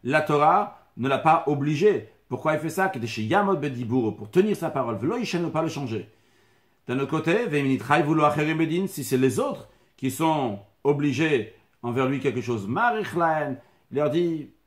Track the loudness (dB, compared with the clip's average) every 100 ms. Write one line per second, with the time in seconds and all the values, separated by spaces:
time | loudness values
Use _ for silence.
0 | 2 0 2 4 6 4 0 -8 _ -6
1 | -2 2 4 4 2 -2 0 2 4 2
2 | -4 _ _ -4 -2 -2 -2 -2 -2 -2
3 | -6 -4 0 2 2 0 -2 -4 -2 0
4 | 0 -4 -2 2 2 0 -2 -2 -4 -2
5 | -2 -2 -4 -4 -2 -2 -4 -4 -6 -6
6 | -8 _ _ _ _ _ _ _ -6 -4
7 | 0 -2 2 0 2 0 0 0 2 2
8 | 4 4 4 2 0 0 0 0 -4 -6
9 | -2 2 2 2 -2 -4 -12 _ _ _
10 | -6 0 0 0 -2 -6 -14 _ 0 2
11 | 0 0 2 0 -2 -14 _ _ -4 0
12 | 0 0 -2 -2 -2 -4 -2 0 0 0
13 | -4 0 0 0 -2 -6 _ _ _ -2
14 | 0 2 0 -2 -8 _